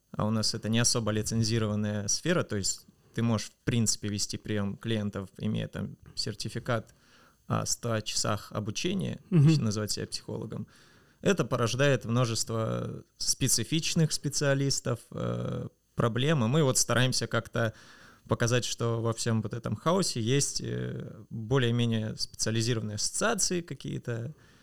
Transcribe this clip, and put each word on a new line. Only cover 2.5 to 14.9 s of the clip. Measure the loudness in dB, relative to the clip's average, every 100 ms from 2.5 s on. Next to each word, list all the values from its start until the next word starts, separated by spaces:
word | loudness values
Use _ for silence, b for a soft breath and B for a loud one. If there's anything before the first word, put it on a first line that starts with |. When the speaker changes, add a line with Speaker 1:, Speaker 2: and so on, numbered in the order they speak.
| -2
Speaker 1:
есть | -2 -4 -8 _ _ -2
ты |
можешь, | 2 0 -2
в | -8
принципе, | -2 2 2 0 -2
вести | -4 -4 -6
прием | -4 -2 -2 -4
клиентов, | -4 -2 -2 -4 -8 -6
имея | -4 -2 -4
там | -6 -8 -10 -12 -8
сертификат | -6 -6 -8 -6 -2 -4 -4 -14 b b b b -4
о | -2 -2
ста | -4 -2 -4
часах | -2 -2 0 -2 -4
обучения, | -6 -4 -4 -4 -2 -4 -6 2
Speaker 2:
Мгм. | 6 8
Speaker 1:
что | 6
называть | 2 0 -2
себя | -4 -6
психологом. | -8 -8 -8 -6 -8 -10 b b b b b
Это | 2 2 2
порождает | 2 2 4 4 2 2
множество | 2 2 0 -2 -2 -2 -2 -4 -8 -12 -6
специфичных | -2 0 2 2 2 0 0 2 2
специалистов, | 2 -2 0 2 2 2 0 -2